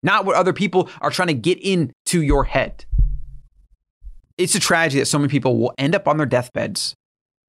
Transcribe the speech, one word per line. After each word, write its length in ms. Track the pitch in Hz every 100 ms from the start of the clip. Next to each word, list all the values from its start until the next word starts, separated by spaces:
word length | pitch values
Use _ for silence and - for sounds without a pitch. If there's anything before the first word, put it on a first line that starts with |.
not 240 | 175 208 190
what 100 | 165
other 160 | 180
people 380 | - 196 185 - -
are 100 | 147
trying 180 | 139 180
to 60 |
get 240 | 139 131 180
into 600 | 190 185 139 - - 175
your 240 | 147 143
head. 400 | 127 135 120 - - - - - - - - _ _ _ _ _ - - _ -
It's 180 | 180
a 60 | 196
tragedy 400 | - 170 165 139
that 60 | -
so 120 | 151
many 120 | 143
people 260 | 139 131 120
will 160 | 117 -
end 160 | 139
up 140 | 190 -
on 80 | 156
their 80 | 143
deathbeds 680 | 123 120 - 113 - - - _ _ _ _